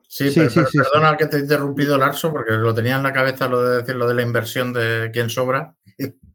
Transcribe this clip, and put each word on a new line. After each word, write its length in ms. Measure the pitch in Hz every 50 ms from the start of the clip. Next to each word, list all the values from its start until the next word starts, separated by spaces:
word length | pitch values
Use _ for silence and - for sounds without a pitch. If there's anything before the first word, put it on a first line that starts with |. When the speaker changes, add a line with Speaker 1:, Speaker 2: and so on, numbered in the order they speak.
| _ _
Speaker 1:
Sí, 220 | - - 139 139
Speaker 2:
Sí, 100 | 143 170
Speaker 1:
per-, 100 | 156 127
Speaker 2:
sí, 80 | 113 165
Speaker 1:
per-, 80 | 151
Speaker 2:
sí, 40 | - -
sí. 60 | 147
Speaker 1:
perdona 380 | 131 - 147 156 156 156 147
que 100 | 147 156
te 100 | 147 151
he 40 | 147
interrumpido, 560 | 143 143 151 139 139 143 139 139 143 143 143
Larso, 360 | 135 135 143 143 - - 165 151
porque 180 | 143 117 110 110
lo 220 | 110 113 117 113
tenía 220 | 113 110 123 131
en 80 | 135 139
la 80 | 135 131
cabeza 340 | 131 131 135 131 131 139
lo 160 | 127 127 123 123
de 140 | 123 123 123
decir, 160 | 120 127 131
lo 140 | 123 123 120
de 60 | 120
la 80 | 123 120
inversión 500 | 117 120 117 110 - - 135 123 123 123
de 380 | 120 113 113 113 113 113 113 113
quién 180 | 120 117 113
sobra. 460 | 113 131 127 127 127 139 160 - - _ _ _ _ - 139 135 - _ _ - _